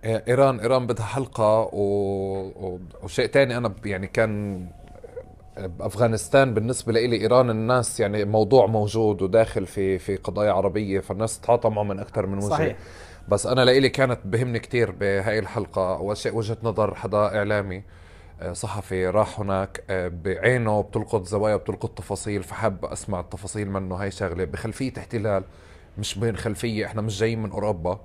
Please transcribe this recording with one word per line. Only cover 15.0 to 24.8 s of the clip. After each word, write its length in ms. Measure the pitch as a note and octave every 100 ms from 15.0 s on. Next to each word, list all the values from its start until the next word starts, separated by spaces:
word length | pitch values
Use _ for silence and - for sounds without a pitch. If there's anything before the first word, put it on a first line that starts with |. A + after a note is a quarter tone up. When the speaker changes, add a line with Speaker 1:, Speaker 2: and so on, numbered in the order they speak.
| G2 G2 F#2+ A2
Speaker 1:
الحلقة، 560 | G2+ A#2+ F#2 - F#2 F2
أول 220 | G2 G#2+
شيء 180 | A#2 A2
وجهة 220 | G#2+ A2+
نظر 320 | A2+ G2+ G#2 F2+
حدا 420 | - G#2 G#2 G#2
إعلامي، 460 | G#2 G#2 G2 F#2 G#2 - - - - -
آه، 120 | F2
صحفي 540 | F2 G#2 G2+ - F#2+ F#2
راح 320 | F#2+ G#2+ -
هناك، 440 | G2+ F#2+ F#2+ - -
آه، 180 | F#2+ F2+
بعينه 720 | E2+ F2+ F2 G2 B2+ A2+ G#2+
بتلقط 440 | G2+ - G#2 A2 F#2
زوايا، 300 | G#2 G#2+ G#2
بتلقط 420 | - G2 A#2 -
تفاصيل، 460 | G2 G2 - G2+
فحب 420 | F#2 - A2+ F#2 -
أسمع 340 | - - F#2+
التفاصيل 520 | F2 F#2 G2 A2 G2+
منه. 240 | G2 F#2+ F#2
هاي 160 | G2+
شغلة 340 | F#2 G2 E2+ F2
بخلفية 480 | F2+ A2+ G#2